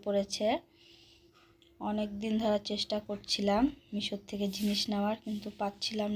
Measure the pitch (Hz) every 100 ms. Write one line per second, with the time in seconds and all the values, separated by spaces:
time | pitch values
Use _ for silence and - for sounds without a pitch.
0 | 208 202 196 - 214 311 - _ - -
1 | - - - _ - _ - - 208 214
2 | 208 202 220 220 220 208 208 208 - 208
3 | - 202 - - 202 208 277 - - 202
4 | - 202 - 202 202 196 208 202 - 202
5 | 202 220 214 208 214 - 202 202 - 214
6 | 208